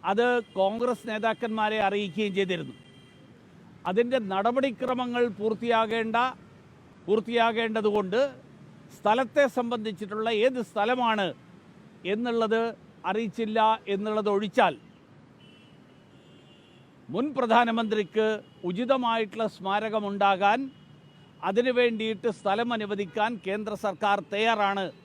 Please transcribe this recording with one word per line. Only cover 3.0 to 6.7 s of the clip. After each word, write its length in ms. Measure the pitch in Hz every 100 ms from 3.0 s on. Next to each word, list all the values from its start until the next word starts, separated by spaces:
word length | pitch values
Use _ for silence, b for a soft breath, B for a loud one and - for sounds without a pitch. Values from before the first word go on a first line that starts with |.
| - - - - - - - - -
അതിൻ്റെ 300 | 185 240 254 202
നടപടിക്രമങ്ങൾ 920 | 190 208 247 277 220 247 254 247 240 240 190
പൂർത്തിയാകേണ്ട, 800 | 214 220 233 226 226 226 220 226 254 247 - - -